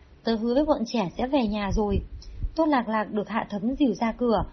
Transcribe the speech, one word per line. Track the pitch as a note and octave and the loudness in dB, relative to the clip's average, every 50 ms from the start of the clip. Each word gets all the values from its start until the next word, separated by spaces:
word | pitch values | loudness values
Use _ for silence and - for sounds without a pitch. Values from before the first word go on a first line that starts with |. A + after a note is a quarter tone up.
| - - - - - | -16 -20 -14 -6 -2
tớ | A3+ A3+ | 0 0
hứa | G#3 A3+ A#3 A#3+ | 0 0 2 2
với | C#4 D#4 | 2 4
bọn | D4+ C#4+ - A3+ | 4 2 0 0
trẻ | - - A#3 F#3+ E3 - | -2 -2 -2 -2 -2 -2
sẽ | - A#3+ | -4 -2
về | C4 D4 C#4 A#3 | 0 2 2 2
nhà | G3+ G#3+ G#3 G3+ G3 G3 | 2 0 -2 -2 0 0
rồi." | A3 G#3 G3+ G3 G3 - - - - - - - - - - - | 0 2 2 0 0 -2 -4 -12 -14 -14 -14 -10 -6 -6 -4 0
Tô | D#4+ D#4+ | 2 2
Lạc | D#4 D4 A#3+ G3+ | 4 4 2 2
Lạc | G3+ A3 A3 G#3 - | 0 0 -2 -2 -2
được | G#3 G#3 F#3 - | -2 -4 -4 -2
Hạ | G#3 A#3 - - | -4 -4 -4 -4
Thấm | G#3+ G3 G3 A#3+ C#4 - | -4 -4 -2 -2 2 2
dìu | D4 A#3 F#3 | 4 2 2
ra | - A#3 A3+ | 2 0 -2
cửa, | G#3+ - B3 A#3 G#3+ F3+ - - | -2 0 2 2 2 2 0 -2